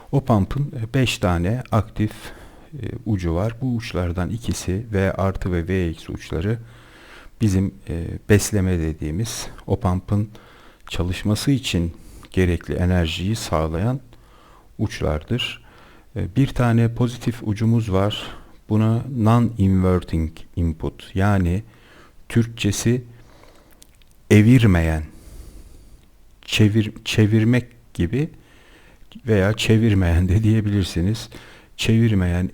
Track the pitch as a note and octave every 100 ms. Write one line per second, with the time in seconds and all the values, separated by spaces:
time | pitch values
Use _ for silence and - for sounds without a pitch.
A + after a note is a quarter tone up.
0 | - C#3+ - G#2+ F#2+ C3+ C#3+ A#2+ A2 C3+
1 | B2 - F#2+ E2+ F2+ B2 - A2+ - -
2 | G#2 - - - - - - C#3+ G2+ -
3 | G#2+ G2+ E2+ E2 A2 A2+ C3 A#2 - F2
4 | F2 F2 F2 - - F#2 - F#2+ A#2 G2
5 | F#2+ - F#2+ - G2 F2 E2 F#2+ E2+ D#2+
6 | - G2 - D#2 G2+ A2+ - - - -
7 | - - - - A2 F#2+ G2 - - E2+
8 | E2+ F2 - G#2 - G#2 F#2 F2 D#2+ D#2
9 | D2+ E2 A2+ - - - - F#2+ F#2+ F#2
10 | - G#2 G#2 - - - - - - -
11 | F2+ F2+ G#2 G#2+ C#3 C3 - F2+ E2+ -
12 | - - - F#2+ F2 E2+ - C#2+ F2+ F2+
13 | D#2+ E2 F#2 A2+ - E2 D#2 E2 A2+ C3+
14 | - - - - - - - - A2 -
15 | D2 D2+ - A#2+ - - - - - -
16 | - - F#2 B2+ C3+ - A#2+ A#2 A#2 A#2
17 | B2 - B2 A#2 G#2+ G#2 A2+ A#2 G2+ F#2+
18 | G2+ - - - - - - G#2+ A2 A2+
19 | B2+ C3 G#2+ A#2+ A2+ A2 F#2+ F#2+ F#2 F2+
20 | - E2 D#2+ - - - E2 D#2 C#2+ -
21 | - F#2+ G2+ G2 E2+ F#2+ - - - -
22 | - - - A#2 A#2 A#2 G#2 G2 A#2 B2
23 | - - - - - - - - - _
24 | - - - G#2 G#2+ C3 A2+ F2 E2 D#2
25 | D#2 - - - - - - - - -
26 | - - - - - - G#2+ G#2+ G#2+ -
27 | - - G#2 A2 A2+ B2 - - - -
28 | E2+ B2 D#3+ - - - - - - -
29 | - - A#2 G#2 F#2+ A2 - A2 A#2 G2
30 | F2 E2 F#2 F#2+ A2 A2 G#2 G2+ F2+ E2
31 | F#2 A2 - - - - - - - A2+
32 | A#2 G2+ F2+ F2 F#2